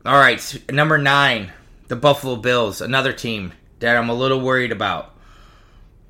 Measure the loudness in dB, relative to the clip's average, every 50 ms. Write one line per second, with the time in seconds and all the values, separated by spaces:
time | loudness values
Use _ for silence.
0 | -2 2 4 6 6 6 4 0 -6 -12 -12 -14 -10 -6 -2 0 0 2 2 0
1 | 2 2 2 4 4 2 0 -2 -6 -10 -14 -20 -20 -20 -20 -20 -10 -10 -8 0
2 | 2 2 2 2 -2 -6 -6 -4 -2 0 0 2 0 -2 -4 -6 -6 -2 -2 0
3 | 0 -2 -4 -4 -6 -8 -6 -6 -8 -12 -14 -18 _ -20 _ -4 0 0 2 2
4 | 2 0 -2 0 0 0 0 0 0 0 0 0 0 -2 -4 -4 -2 -2 -4 -4
5 | -8 -12 -18 -20 -20 -20 -20 -20 -20 -20 -20 -20 -20 -20 -20 -20 -20 -20 -20 -20
6 | -20 -14